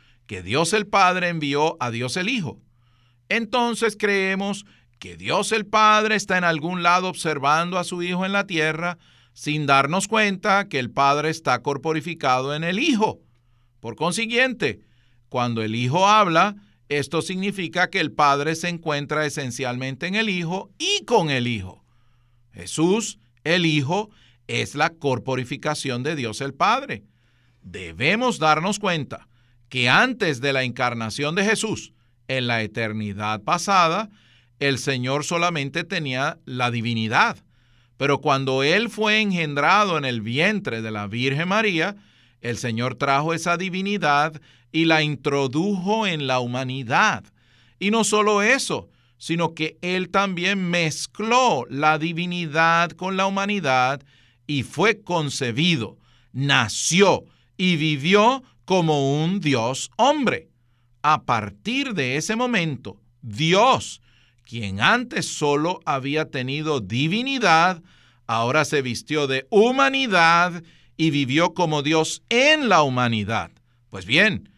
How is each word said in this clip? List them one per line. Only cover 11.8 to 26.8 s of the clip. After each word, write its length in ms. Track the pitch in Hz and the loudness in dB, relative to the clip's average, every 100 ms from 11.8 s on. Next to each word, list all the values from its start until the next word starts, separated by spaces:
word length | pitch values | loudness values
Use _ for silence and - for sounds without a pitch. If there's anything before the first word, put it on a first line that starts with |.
| 160 156 170 165 139 127 131 | -2 -4 -4 -4 0 0 0
en 100 | 151 | -4
el 140 | 170 185 | -4 -2
Hijo. 440 | 330 226 214 - _ _ _ _ _ _ | 0 2 0 -4 _ _ _ _ _ _
Por 160 | 113 110 | -12 -4
consiguiente, 840 | 160 175 226 240 262 240 143 98 _ _ _ _ _ | -4 -2 -2 0 0 0 -4 -4 _ _ _ _ _
cuando 340 | 127 120 113 | -2 -2 -2
el 120 | 110 113 | -2 -2
Hijo 320 | 123 160 190 | 0 2 6
habla, 480 | 214 196 165 196 208 - _ - | 6 6 4 2 0 -16 _ -6
esto 320 | 143 139 165 | -4 -2 -4
significa 680 | - 185 202 196 170 180 175 | -4 -4 -4 -4 -4 -2 0
que 120 | 190 | 0
el 100 | 151 | 0
Padre 420 | 104 147 139 147 160 | 2 4 4 0 -2
se 120 | 175 | -4
encuentra 580 | 170 165 143 143 151 151 | -6 -4 -4 -2 -2 -2
esencialmente 840 | 151 131 123 127 123 131 135 170 | -4 -6 -6 -4 -4 -6 -6 -4
en 80 | 208 | -2
el 120 | 220 | -2
Hijo 440 | 180 165 185 - - | -2 -4 -6 -8 -6
y 280 | 349 415 - | -2 -2 2
con 240 | 233 160 | 2 2
el 180 | 135 120 | 0 -2
Hijo. 380 | 113 92 - _ _ _ _ _ _ _ | -4 -8 -16 _ _ _ _ _ _ _
Jesús, 680 | - 87 - 170 214 220 - _ _ 151 | -18 -8 0 2 2 -2 -10 _ _ -2
el 200 | 180 165 | 0 2
Hijo, 440 | 151 135 190 214 _ _ _ - | 2 0 -2 -4 _ _ _ -8
es 280 | 120 117 143 | -6 -4 -2
la 140 | 160 | -2
corporificación 1120 | 165 143 120 131 127 123 139 151 151 139 123 | -2 -2 -2 -2 -4 -4 -6 -4 -4 -4 -4
de 140 | 135 160 | -4 -4
Dios 240 | 117 107 | -6 -6
el 120 | 139 | -8
Padre. 520 | 139 185 247 | -2 0 0